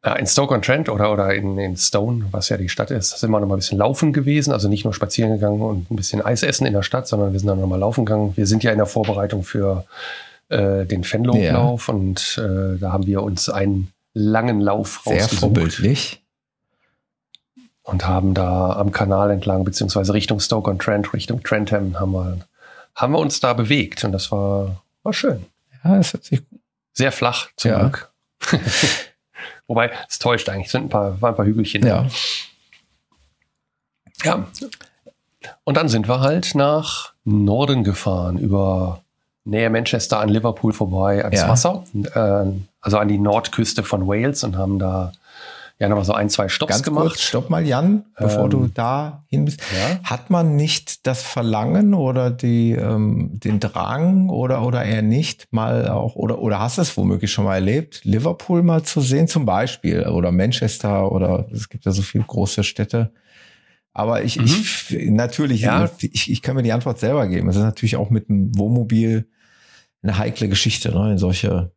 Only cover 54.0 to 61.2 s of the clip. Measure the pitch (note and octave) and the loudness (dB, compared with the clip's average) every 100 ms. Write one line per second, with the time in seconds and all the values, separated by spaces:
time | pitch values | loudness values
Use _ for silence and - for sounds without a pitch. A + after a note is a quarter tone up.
54 | E3+ F#3+ F#3 C#3 B2+ C3 A#2+ A#2+ G#2+ A2 | 2 4 2 0 0 0 0 0 0 0
55 | G#2+ A#2+ D#3 - - A2+ A2+ A#2 A2 G#2+ | 2 2 0 -6 -6 -2 0 0 0 0
56 | A#2 - A2 A#2 A2+ G2+ A2+ B2 F3 - | -2 -2 -4 -2 0 0 -2 0 -2 0
57 | F#2+ F#2+ G2 - G2+ F#2+ F#2+ B2+ D#3+ - | 0 0 -2 0 0 2 2 0 -2 -8
58 | - G#2+ D3 F3 - F3 F3 D#3+ D#3+ - | 0 0 0 -4 0 2 4 4 0 0
59 | C3 C#3 E3 D#3+ B2 F#2+ B2 - E2 E2+ | 2 4 2 2 2 2 0 -2 -2 0
60 | E2 E2 F2 F2+ G2+ B2 A2 - G#2 G2+ | 0 2 2 2 2 2 -2 -2 0 2
61 | F#2+ - | 2 2